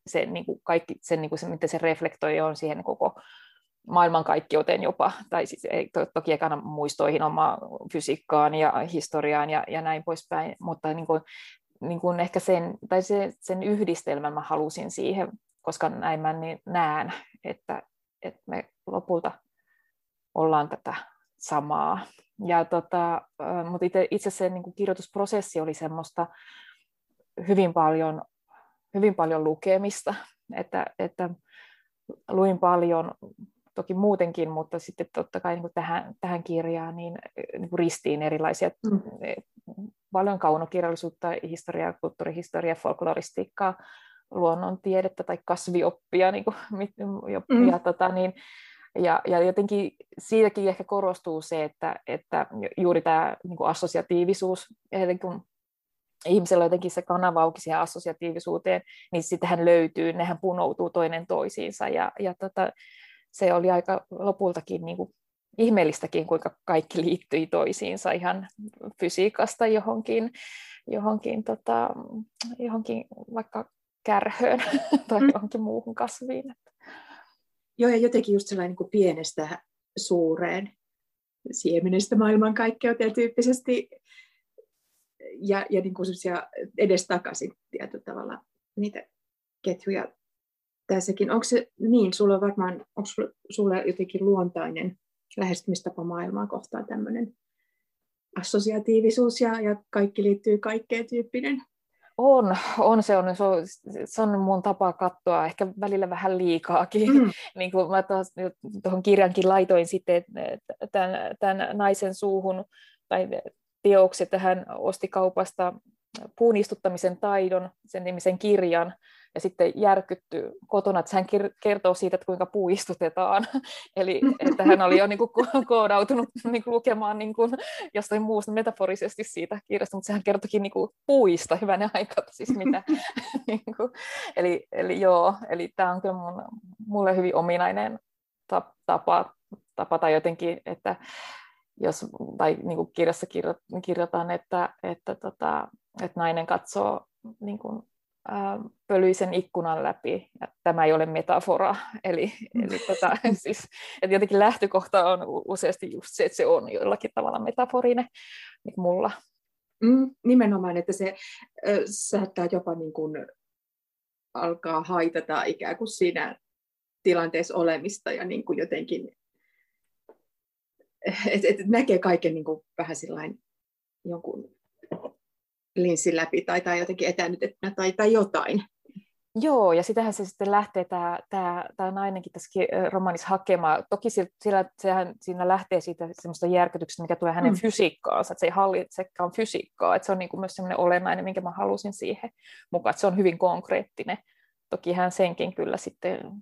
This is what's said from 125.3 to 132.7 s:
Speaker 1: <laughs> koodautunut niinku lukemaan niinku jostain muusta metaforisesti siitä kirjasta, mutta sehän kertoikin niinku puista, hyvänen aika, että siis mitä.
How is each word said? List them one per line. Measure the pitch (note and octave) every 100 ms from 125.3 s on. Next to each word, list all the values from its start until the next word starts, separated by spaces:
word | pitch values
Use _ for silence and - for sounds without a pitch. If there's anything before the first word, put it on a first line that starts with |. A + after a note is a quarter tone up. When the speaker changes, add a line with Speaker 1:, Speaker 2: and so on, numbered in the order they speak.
| A3+ B3 C#4 A#3+
Speaker 1:
<laughs> |
koodautunut | A#3 G#3 G3+ G#3 B3+ - A#3+
niinku | A#3 A#3 A#3+
lukemaan | A#3 B3 A3 G#3 G#3+
niinku | G#3+ A3 A#3 C4+ D#5+ D#5+ F#4
jostain | G#3 G#3 G#3+
muusta | A3 G#3+ G#3
metaforisesti | G#3+ A3+ - F#3+ G3 G#3+ -
siitä | A3+ - E3+ G#3 -
kirjasta, | G#3 G3+ G3
mutta | -
sehän | G#3
kertoikin | G3+ G3+ G3+ G#3+
niinku | G3 F#3+ F#3+ _ -
puista, | C#4 G3 E3+ - F3
hyvänen | G3+ F#3+ G#3
aika, | - - -
että | -
siis | - A#3 A3
mitä. | B3+